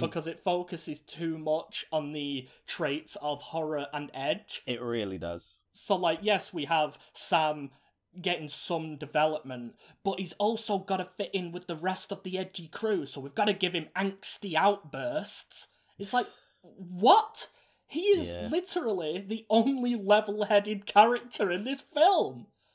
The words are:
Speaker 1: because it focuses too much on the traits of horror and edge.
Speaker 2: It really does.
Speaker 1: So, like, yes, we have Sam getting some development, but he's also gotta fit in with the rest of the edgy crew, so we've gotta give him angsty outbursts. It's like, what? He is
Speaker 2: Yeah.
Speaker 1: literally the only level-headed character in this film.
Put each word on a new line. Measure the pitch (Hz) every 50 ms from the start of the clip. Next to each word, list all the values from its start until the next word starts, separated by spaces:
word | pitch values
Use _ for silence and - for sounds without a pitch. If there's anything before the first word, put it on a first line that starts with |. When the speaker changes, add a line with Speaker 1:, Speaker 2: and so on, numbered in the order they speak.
Speaker 1:
because | 170 160 - 170 151
it | 165 156 -
focuses | - 180 175 180 175 - 175 160 - 165 147 -
too | - - - 156 170 165 160 156
much | 151 156 156 165 165 - - - - -
on | 160 156 147 147
the | 151 151 143 143 143 131 131 - - _ _
traits | - - - 165 139 143 156 - - - -
of | 147 147 147 -
horror | - - - 165 156 156 156 143 139 -
and | 151 147 147 -
edge. | - 135 135 147 175 196 - - - - -
Speaker 2:
It | - 123 113
really | 123 120 117 117 104 98 95 85
does. | 82 85 87 87 - - - - _ _ -
Speaker 1:
So, | - - - 196
like, | 180 180 165 165 170
yes, | 196 208 202 180 - -
we | - 165 139
have | 147 165 156 151 139 131 - - _ -
Sam | - - - 180 160 156 151 151 151 139 131 - _ _ _ _ _ _ _ - 180
getting | 165 180 180 165 156 143
some | - - - - 175 160 160 160 151
development, | 135 147 135 - 151 156 156 151 - - 135 127 123 120 113 - _ - - - _
but | - 196 196 -
he's | 190 160
also | - - 208 220 233 226 - - 202 190
gotta | 190 - 190 185 180 - -
fit | - 196 -
in | 196 185 180 170
with | 170 175 - -
the | 165
rest | 151 165 185 185 - - -
of | 175 165 -
the | 190 185 185
edgy | 180 185 - - 165
crew, | 160 - - 220 220 208 175 143
so | 135 - 143
we've | 131 143 -
gotta | 220 208 220
give | 196 - 180 175 175
him | 170 156 - -
angsty | 185 196 196 190 - - - - - - 190 156
outbursts. | 156 180 208 208 202 - 147 127 135 131 120 139 196 196 190 - - - - - - - - _ _ _ _ _
It's | - 196 196
like, | 247 247 220 - - _ _ _ _ _
what? | - 165 - - 185 175 180 175 202 262 381 453 440 - - - - - _ _ _ _ _ _ _
He | - - 320
is | 381 403 403 339 - 170
Speaker 2:
Yeah. | 170 175 208 214
Speaker 1:
literally | 294 359 359 - - 359 285 226 202 180 160 151 160 190
the | 196 190 226 220 220 -
only | 214 226 220 269 277 262 240 247 240
level-headed | 214 196 196 208 220 214 214 208 214 202 - 214 202 202 208 214 196 -
character | - - 202 226 233 240 233 - 240 - - 214 180
in | 175 190 208
this | 262 277 -
film. | - _ - 285 311 392 392 320 190 131 131 123 208 - _ _ _ _